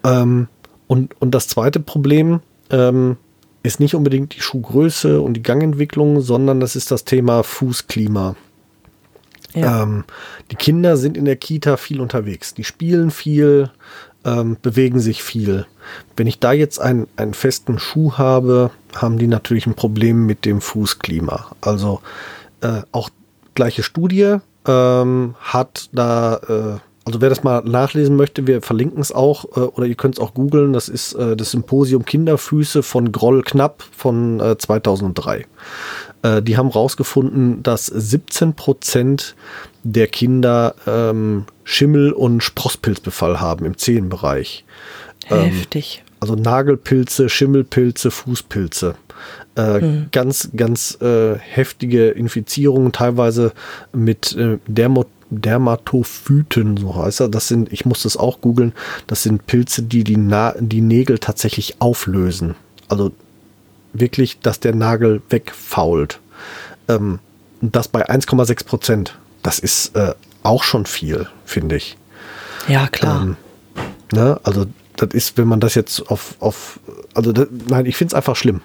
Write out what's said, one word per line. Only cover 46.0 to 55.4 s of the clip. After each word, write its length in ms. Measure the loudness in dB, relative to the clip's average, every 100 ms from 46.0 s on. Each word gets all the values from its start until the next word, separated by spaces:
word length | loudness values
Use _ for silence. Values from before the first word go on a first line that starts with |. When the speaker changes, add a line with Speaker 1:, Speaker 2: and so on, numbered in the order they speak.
| _ _
Speaker 1:
also 140 | -4
Nagelpilze, 920 | 0 2 2 2 0 2 0 2 2 0
Schimmelpilze, 800 | 2 4 4 2 2 2 0 -4
Fußpilze. 840 | -4 -6 -6 -4 -4 -4 -4 -6 -6 _ -20 -20 -20 -8
Äh, 280 | -2 0 2
Speaker 2:
Hm. 260 | 2 0 0
Speaker 1:
ganz, 380 | 0 0 -2 -6
ganz, 420 | -2 0 0 -4 -4
äh, 340 | 0 2 2 0
heftige 720 | -4 -2 -2 -4 0 4 4
Infizierungen, 800 | 2 -4 -4 -6 2 2 4 2
teilweise 640 | 2 0 2 2 2 0 -2 -18 -18 -8
mit, 420 | 0 0 0 -4
äh, 220 | -2 -2 -2 -2
Dermo-, 380 | 2 4 2 0 _ _
Dermatophyten, 1500 | -6